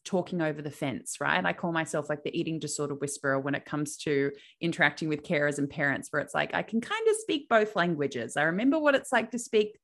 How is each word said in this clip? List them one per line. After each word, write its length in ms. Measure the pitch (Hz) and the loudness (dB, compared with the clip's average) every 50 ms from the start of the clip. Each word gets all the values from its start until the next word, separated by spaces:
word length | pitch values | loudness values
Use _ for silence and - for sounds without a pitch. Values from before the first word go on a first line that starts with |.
| - | -8
talking 380 | - - 180 170 - - 175 | -2 0 0 0 0 -2 0
over 200 | 160 156 151 151 | 0 0 -2 -2
the 100 | 147 151 | -6 -8
fence, 460 | 139 - 156 139 127 139 - - - - | -6 -4 -4 -4 -4 -4 -6 -8 -6 -2
right? 240 | 147 143 151 180 185 | 2 2 4 4 4
I 80 | 175 175 | 2 -2
call 180 | - - 175 | 0 -2 -2
myself, 380 | 165 160 160 - - 156 147 - | 0 0 -2 -2 -2 -4 -2 -2
like, 140 | 151 147 - | -4 -4 -4
the 140 | 147 - 165 | -4 -4 -2
eating 220 | 160 160 165 156 | -2 -2 -4 -4
disorder 360 | 151 147 - - 147 139 147 | -4 -6 -4 -4 -4 -4 -4
whisperer 440 | 139 143 139 - - - 139 135 135 | -4 -6 -6 -6 -4 0 0 0 0
when 140 | 135 143 139 | 0 -2 -2
it 100 | - - | -4 -4
comes 320 | - - 147 147 143 - - | -4 -4 -4 -4 -4 -6 -6
to 340 | - 160 147 139 139 139 139 - - - - - | -2 0 2 2 2 0 -2 -6 -16 -20 -12 -4
interacting 480 | - 170 160 - 160 147 147 - 170 156 | -4 -2 2 4 2 2 2 0 -4 -2
with 140 | 151 147 | -2 -4
carers 380 | - - 175 147 147 147 139 143 | -2 0 0 2 2 2 2 0
and 100 | 139 139 | -2 -4
parents, 380 | - 151 147 143 135 - - - | -2 -2 0 0 0 -2 -4 -4
where 120 | - 147 143 | -4 -4 -4
it's 100 | - - | -2 0
like, 220 | 156 147 151 - | 0 0 0 0
I 80 | 170 170 | -2 -2
can 180 | - - 226 | -2 -4 -4
kind 260 | 233 - 403 440 453 440 | -2 -2 -2 2 2 2
of 80 | 427 | 2
speak 320 | 427 - - 320 294 - - | 2 0 -2 -2 -2 0 4
both 280 | 233 220 214 214 - | 4 4 4 4 2
languages. 600 | 196 170 180 170 147 143 135 - 123 113 123 - | 0 2 2 2 0 0 -2 -2 -4 -6 -4 0
I 80 | 143 147 | 0 2
remember 360 | 160 165 190 233 269 311 320 | 2 2 2 4 4 4 4
what 160 | 302 294 277 | 4 4 4
it's 160 | 254 - - | 4 2 2
like 180 | - 233 220 240 | 0 0 0 0
to 80 | - 240 | -4 -8
speak 380 | - - - 214 214 208 - - | -4 2 2 2 2 2 0 -8